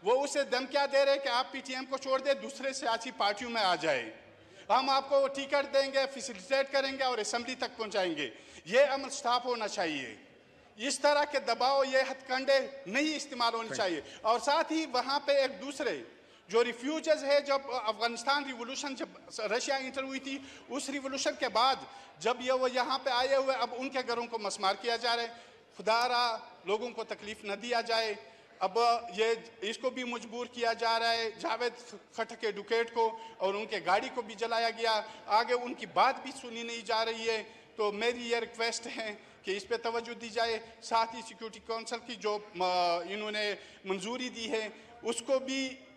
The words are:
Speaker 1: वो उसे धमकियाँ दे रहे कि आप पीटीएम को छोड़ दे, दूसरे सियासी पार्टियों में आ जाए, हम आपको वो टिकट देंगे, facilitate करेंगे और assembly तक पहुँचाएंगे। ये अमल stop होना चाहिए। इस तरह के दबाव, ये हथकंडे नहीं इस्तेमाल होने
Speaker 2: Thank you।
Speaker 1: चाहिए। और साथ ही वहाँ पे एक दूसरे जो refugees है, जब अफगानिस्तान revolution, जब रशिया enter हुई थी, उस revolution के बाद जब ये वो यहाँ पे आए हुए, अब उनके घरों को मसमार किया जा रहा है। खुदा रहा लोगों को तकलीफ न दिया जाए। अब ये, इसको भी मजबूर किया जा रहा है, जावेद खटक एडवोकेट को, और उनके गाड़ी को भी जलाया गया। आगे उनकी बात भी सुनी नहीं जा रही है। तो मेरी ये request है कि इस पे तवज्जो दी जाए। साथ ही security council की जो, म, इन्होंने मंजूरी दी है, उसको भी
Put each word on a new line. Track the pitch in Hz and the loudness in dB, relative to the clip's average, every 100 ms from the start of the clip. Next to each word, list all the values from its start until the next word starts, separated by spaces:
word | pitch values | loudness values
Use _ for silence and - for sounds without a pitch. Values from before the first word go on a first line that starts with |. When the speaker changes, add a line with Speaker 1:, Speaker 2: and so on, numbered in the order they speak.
Speaker 1:
वो | 190 | 4
उसे | 254 285 294 | 2 2 0
धमकियाँ | 277 254 262 285 277 | 0 0 0 2 4
दे | 277 | 6
रहे | 277 277 | 6 4
कि | 277 | 2
आप | 240 262 | 0 0
पीटीएम | 269 262 262 262 | -6 -6 -6 -4
को | 262 | -4
छोड़ | 269 262 | 0 0
दे, | 277 | 2
दूसरे | 277 220 - 269 | 0 0 -6 -6
सियासी | 262 254 226 262 | -2 -2 -2 -4
पार्टियों | - 208 208 240 | 0 0 0 -2
में | 233 | 2
आ | 196 170 | 4 4
जाए, | 156 131 113 - - - - - - | 2 2 0 -12 -20 -20 -20 -20 2
हम | 226 262 | 4 6
आपको | 269 277 277 | 2 4 4
वो | 269 | 4
टिकट | 277 277 285 277 | -2 2 2 4
देंगे, | 277 277 269 269 | 2 2 2 0
facilitate | 269 233 196 - 269 269 | -4 -8 -10 0 2 4
करेंगे | 277 269 262 | 2 0 0
और | 262 240 | 0 0
assembly | 208 240 240 254 | 0 -2 -2 -4
तक | 240 - | -6 -4
पहुँचाएंगे। | 214 202 185 151 131 - - - 151 | -2 0 0 0 -4 -6 -18 -18 2
ये | 233 | 4
अमल | 285 277 269 | 6 4 -2
stop | - 240 240 247 | -4 2 2 2
होना | 240 208 | -2 -2
चाहिए। | 214 170 147 120 107 - - - - - - | -2 -2 -2 -6 -12 -18 -20 -20 -20 -20 -6
इस | 247 269 | -4 2
तरह | 294 294 | 4 4
के | 294 277 | 2 0
दबाव, | 262 226 247 277 | 0 2 4 4
ये | 269 262 | 4 2
हथकंडे | 262 269 - 254 269 269 247 - 170 | 2 -4 -4 -2 4 4 4 -8 -2
नहीं | 240 311 294 | 0 2 0
इस्तेमाल | - 247 233 | -4 0 0
होने | 226 226 | 0 -4
Speaker 2:
Thank | - | 0
you। | 196 | 0
Speaker 1:
चाहिए। | 156 - - 220 | 0 -6 -2 2
और | 233 | 4
साथ | 254 302 | 4 2
ही | 311 320 311 | 4 0 0
वहाँ | 247 247 285 | 0 0 0
पे | 294 277 262 | 4 4 4
एक | |
दूसरे | 190 269 285 254 147 117 - - - - | -2 -8 -4 -2 -2 -8 -18 -20 -20 0
जो | 220 | 4
refugees | 240 233 254 320 311 302 | 4 0 -2 -2 2 2
है, | 277 285 285 | 6 4 4
जब | 277 269 | 0 0
अफगानिस्तान | 247 214 208 233 233 - 285 269 | -2 -2 0 0 0 0 0 0
revolution, | 240 240 262 285 254 | -6 -6 -6 -6 -6
जब | - - - - | -8 -10 -14 -6
रशिया | 214 233 247 269 | 0 0 0 -2
enter | 262 262 | -2 -6
हुई | 269 269 | -6 -6
थी, | 269 269 269 - - | -6 -8 -10 -18 -8
उस | 240 - | -6 -4
revolution | 277 269 269 302 | -6 -4 -2 -2
के | 302 262 | 0 0
बाद | 214 254 262 - - - - | 4 4 2 -4 -16 -20 -2
जब | 190 240 | 0 0
ये | 247 | 2
वो | 262 254 | 2 2
यहाँ | 247 247 254 | 2 0 0
पे | 262 | 2
आए | 247 262 269 | 2 4 4
हुए, | 262 254 | 4 2
अब | 233 | 0
उनके | 233 269 269 | -2 -2 -2
घरों | 233 233 233 | 0 -2 -2
को | 226 | -4
मसमार | 202 190 190 202 | -4 0 0 2
किया | 233 233 | 0 0
जा | 240 | 0
रहा | 233 233 | 0 -2
है। | 233 - - - - | -8 -18 -20 -20 -4
खुदा | 196 226 247 | 2 2 4
रहा | 240 240 220 - - 170 | 2 2 0 -8 -12 -2
लोगों | 214 247 | -2 -2
को | 233 | -6
तकलीफ | 220 202 208 214 208 | -8 -8 -8 -8 -6
न | 208 | -6
दिया | 240 233 | 0 -2
जाए। | 226 226 220 202 - - - - | 2 0 0 -4 -10 -20 -20 -4
अब | 190 214 233 233 233 | 0 4 4 4 -2
ये, | 185 220 226 - - | 0 2 2 -4 -8
इसको | 196 226 254 | -6 -2 -4
भी | 254 | -4
मजबूर | 247 240 220 233 247 | -6 -6 -8 -8 -8
किया | 240 233 | -2 0
जा | 220 226 226 | 2 2 2
रहा | 233 | 2
है, | 233 226 220 | 2 -2 -4
जावेद | - 226 240 233 - 208 - - | -4 0 -2 -4 -16 -18 -14 -6
खटक | 220 233 220 | -6 -2 -4
एडवोकेट | 202 202 226 233 | -4 0 0 2
को, | 240 220 226 - - | 2 2 0 -12 -2
और | 190 202 | 0 0
उनके | 214 208 | -2 -2
गाड़ी | 165 202 254 | 4 4 2
को | 247 | -6
भी | 214 208 | -8 -6
जलाया | 233 226 233 | -2 2 0
गया। | 226 226 220 208 - - | 0 2 2 -2 -12 2
आगे | 214 233 | 2 4
उनकी | 247 240 - 214 | 0 -2 -8 -2
बात | 208 226 262 | 4 4 4
भी | 262 | -8
सुनी | - 247 226 | -10 -10 -8
नहीं | 233 233 | -6 -8
जा | 214 220 | -2 0
रही | 226 226 226 | 0 0 -2
है। | 226 202 - - - | -2 -4 -16 -18 -2
तो | 208 | 0
मेरी | 202 233 240 | 2 0 0
ये | 233 233 | -2 -2
request | 233 220 226 - | -2 -2 -2 -2
है | 240 240 220 208 - - - | -8 -8 -8 -8 -16 -12 -4
कि | |
इस | 202 | -4
पे | 196 226 | -2 -2
तवज्जो | 233 233 226 | 0 -2 -4
दी | 220 233 | -10 -6
जाए। | 214 226 220 - - | -2 0 -2 -6 -16
साथ | - 226 226 247 | 0 0 2 -4
ही | |
security | 220 208 226 208 - | -12 -12 -12 -12 -8
council | 226 220 240 | -6 -6 -8
की | 233 226 | -8 -6
जो, | 208 208 | -2 -4
म, | 208 170 180 180 175 170 175 | -6 -2 0 2 2 0 -2
इन्होंने | 202 214 208 208 190 - - 190 | -6 -4 -2 -2 -4 -10 -16 -6
मंजूरी | 196 196 254 254 | -4 -4 -6 -6
दी | 214 226 | -6 -4
है, | 220 214 - - - | -2 -4 -10 -20 -8
उसको | 214 233 - 262 | -4 -4 0 0
भी | 269 269 262 262 - | 0 -2 -2 -6 -18